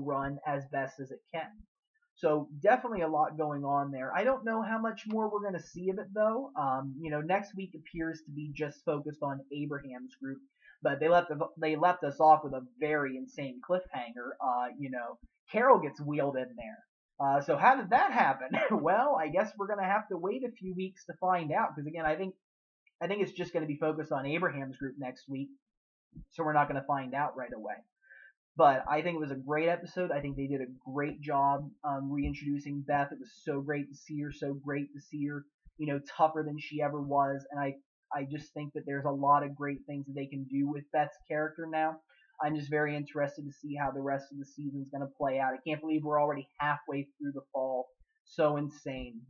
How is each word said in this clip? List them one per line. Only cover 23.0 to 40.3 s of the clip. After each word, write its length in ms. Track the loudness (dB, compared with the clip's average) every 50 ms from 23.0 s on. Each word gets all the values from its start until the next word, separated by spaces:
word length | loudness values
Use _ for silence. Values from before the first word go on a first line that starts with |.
I 60 | -4
think 160 | -2 -2 -2
it's 100 | -2 -2
just 200 | -4 -6 -6 -4
gonna 140 | -2 -2 -2
be 120 | -2 -2 0
focused 340 | 0 0 0 -2 -2 -4
on 140 | -2 -2 -2
Abraham's 500 | -2 -2 0 0 -2 -2 -4 -8 -8 -8
group 200 | -8 -10 -10 -8 -8
next 300 | -10 -10 -10 -12 -12 -8
week, 200 | -8 -8 -8 -10 -12 -20 _ _ _ _ _ _ _ _ _ _ -20 -20 -20 -10
so 140 | -6 -4 -2
we're 80 | 2
not 160 | 4 4 4 4
gonna 160 | 0 -2 -2
find 280 | 0 -2 -2 -2 -2 -2
out 220 | -2 -2 -2 -4
right 160 | -6 -8 -8 -10
away. 200 | -10 -10 -10 -10 -12 -14 _ _ _ _ -20 -20 -20 -20 -20 _ _ _ _ _
But 280 | 8 8 8 8 6 2 0
I 120 | 0 0
think 160 | 0 0 -2
it 40 | -2
was 100 | -4 -4
a 60 | -6
great 320 | -6 -4 -2 0 2 2 2
episode. 420 | 2 0 -4 -6 -4 -2 -2 0
I 100 | 0 -2
think 160 | -2 -4 -4
they 100 | -4 -2
did 140 | -2 -2 -2
a 300 | -4 -6 -10 -14 -14 -8
great 300 | -4 -2 -2 -2 -4 -6
job, 480 | -4 0 2 4 4 4 4 2 -2 -6 -10 _ -4
um, 260 | -4 -2 -2 -2 -2
reintroducing 720 | -2 0 0 -2 -2 -4 -2 -2 -2 -2 -4 -6 -6 -4
Beth. 280 | -2 0 2 2 0 0
It 80 | -4 -10
was 140 | -14 -16 -20 -8 -4
so 180 | -2 -2 -2
great 260 | 0 -2 -2 -2 -4 -6
to 60 | -10
see 260 | -16 -12 -8 -6 -6
her, 100 | -6 -6
so 200 | -6 -4 -4 -4
great 400 | -4 -4 -4 -4 -4 -4 -4 -6
to 80 | -10 -14
see 240 | -14 -10 -6 -4 -4
her, 200 | -4 -4 -8 -10 _ _ _ -20 -18 -10 -6
you 80 | -4
know, 140 | -2 -2 -4
tougher 420 | -4 -4 2 4 4 4 4 0 -4
than 120 | -4 -4 -8
she 240 | -8 -6 -2 -2
ever 180 | -2 0 0 -2
was. 460 | -2 2 2 4 4 2 0 -4 -6 -8
And 80 | -4 -4
I, 180 | -2 -2 -4 -6 _ _ _ _ _ -8 -6
I 100 | -6 -4 -4
just 220 | -6 -8 -10 -10
think 220 | -10 -8 -8 -8 -8
that 100 | -8 -6
there's 220 | -4 -4 -2 0
a 40 | 0
lot 320 | 0 4 6 6 6 6
of 140 | 6 2 -4
great 220 | -4 -4 -4 -4 -6 -8
things 180 | -8 -8 -8 -8
that 80 | -8 -8
they 120 | -8 -6
can 180 | -6